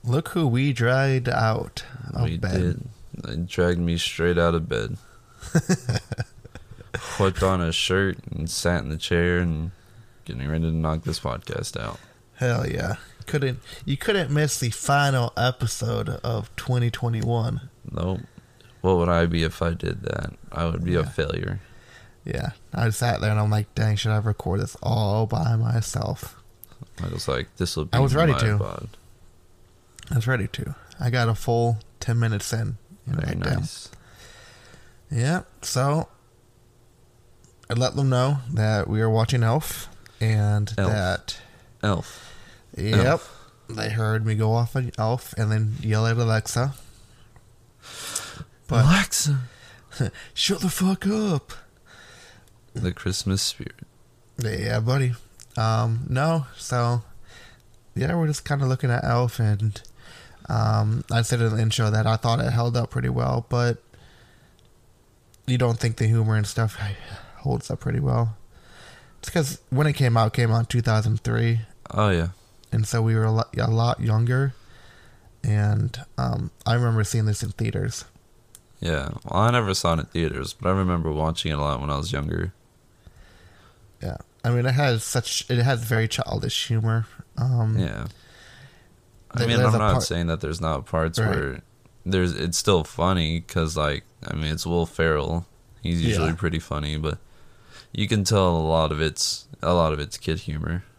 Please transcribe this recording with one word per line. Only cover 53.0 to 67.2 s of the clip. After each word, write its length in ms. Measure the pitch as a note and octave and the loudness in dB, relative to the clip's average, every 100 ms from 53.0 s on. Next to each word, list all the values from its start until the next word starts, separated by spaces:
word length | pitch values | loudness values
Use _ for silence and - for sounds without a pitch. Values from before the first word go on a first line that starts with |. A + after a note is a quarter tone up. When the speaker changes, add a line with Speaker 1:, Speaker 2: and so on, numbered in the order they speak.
| - F#2 - F#2+ | -4 -2 0 0
Speaker 2:
spirit. 340 | - - - - - _ - _ _ - | -2 -6 -12 -14 -20 _ -20 _ _ -6
Speaker 1:
Yeah, 440 | A2 G#2+ G#2+ A2+ | -6 -4 -2 0
buddy. 320 | A2 C3+ C3 A#2+ - - - - | 0 2 0 -4 -12 -20 -10 -2
Um, 500 | A2 A2+ A2+ A2+ - | 0 2 0 -2 -2
no, 380 | B2 D#3 E3 C3+ - | 0 2 2 -2 -10
so, 460 | - B2 A#2+ A#2+ - - - - - - - - - - | -4 0 2 0 -4 -18 -20 -20 -20 -20 -20 -20 -12 -4
yeah, 180 | C#3 E3+ | -2 0
we're 120 | D#3 | 0
just 160 | D3+ | -2
kinda 220 | - C#3 C3+ | -2 0 0
looking 260 | C3 B2+ | 0 0
at 140 | A#2+ B2+ | 0 2
Elf, 340 | A#2+ B2 - | 2 0 0
and, 420 | A2 G#2 G#2+ G2+ - - - - - - - | 0 2 0 -4 -16 -20 -20 -20 -20 -20 -4
um, 560 | A2 G#2+ G#2+ G#2+ A2+ - | 0 2 2 2 0 0
I 120 | A2+ | -2
said 180 | A#2 B2 | 0 2
in 160 | A2+ A2 | 2 2
the 60 | |
intro 280 | A2+ G#2+ A2 | 0 2 2
that 160 | A2 A2 | 4 2
I 120 | A2+ | 2
thought 240 | A#2 A#2 | 2 2
it 100 | A#2+ | 2
held 240 | A2+ A#2+ A#2+ | 2 2 0
up 140 | A2+ | -2
pretty 180 | - B2 | -2 -2
well, 380 | B2 B2 B2 - | 0 0 -2 0
but 340 | A#2+ A#2+ A#2 - - - - - - - _ - _ _ _ _ _ _ _ - | 0 2 0 -6 -20 -20 -20 -20 -20 -20 _ -20 _ _ _ _ _ _ _ -2
you 100 | B2 | 2
don't 220 | B2 A#2 | 2 2
think 180 | A#2 A2+ | -2 0
the 100 | A2 | 2
humor 280 | A2+ A2 A2 | 4 4 2
and 120 | G#2 | 0
stuff 300 | - A2 - G2+ G2 - G#2+ | 0 -2 -2 -6 -6 -10 -16